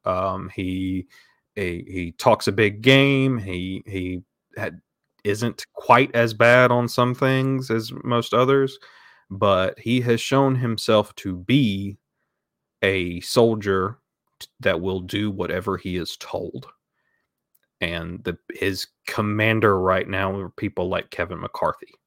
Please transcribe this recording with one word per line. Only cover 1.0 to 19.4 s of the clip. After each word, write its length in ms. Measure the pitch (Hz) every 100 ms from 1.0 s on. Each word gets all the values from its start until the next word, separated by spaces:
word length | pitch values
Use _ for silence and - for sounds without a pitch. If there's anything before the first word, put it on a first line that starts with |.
| 92 - _ _ _ -
he, 300 | 90 87 -
he 240 | 92 87 -
talks 300 | 127 110 -
a 40 |
big 300 | 101 107 104
game. 560 | 117 135 139 135 135 123
He, 460 | 98 90 92 95 -
he 380 | 98 92 90 - _ _ -
had, 240 | 101 85 _ _ _ _
isn't 400 | 101 104 117 - -
quite 400 | - - 120 139 120
as 180 | 117
bad 380 | 107 117 123 127
on 180 | 123 120
some 240 | - 123 123
things 540 | 135 131 135 135 131
as 220 | 113 113 -
most 300 | 120 120 113
others, 440 | 120 127 139 135 - - - - _ _
but 480 | 98 104 92 92 -
he 220 | 110 123
has 200 | 120 117
shown 320 | - 135 135
himself 600 | 131 120 110 - 110 104 -
to 200 | 98 90
be 600 | 95 135 120 98 98 98 _ _ _ _ _ _ _ _
a 360 | 98 95 87 87
soldier 760 | - 127 117 107 104 95 95 117 _ _ _ _
t-, 80 | - _
that 200 | 98 85
will 200 | 92 95
do 320 | 90 104 107
whatever 440 | 98 85 90 95 92
he 200 | 95 90
is 200 | 82 -
told. 500 | - 95 - 127 - _ _ _ _ _ _ _ _ _ _ _
And 420 | 87 85 85 87
the, 140 | - 82 -
his 340 | - 95 92 - _ -
commander 720 | - 104 104